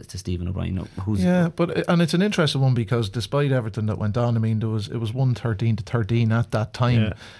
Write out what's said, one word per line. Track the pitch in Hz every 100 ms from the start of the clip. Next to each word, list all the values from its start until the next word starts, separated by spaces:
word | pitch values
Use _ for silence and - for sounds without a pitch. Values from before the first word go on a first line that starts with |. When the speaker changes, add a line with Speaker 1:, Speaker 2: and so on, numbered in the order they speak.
Speaker 1:
to | - 95
Stephen | - 90 87
O'Brien. | 90 87
You | 92
know, | - -
who's | 95 104
Speaker 2:
Yeah, | 180 180 170
but, | - 170 - -
and | 170
it's | 165
an | 170
interesting | 208 208 151 139
one | 135
because | 120 110 120 107
despite | 117 104 139 143
everything | 131 110 101 107
that | 107
went | 107 113
on, | 120 117
I |
mean, | 110 110
there | 110
was, | 110 104
it | 117
was | 110
one | 127 131
thirteen | 120 117 101 117 110
to |
thirteen | - 117 104 117 113
at | 113 117
that | 113 110
time. | - 123 120
Speaker 3:
Yeah. | 104 - -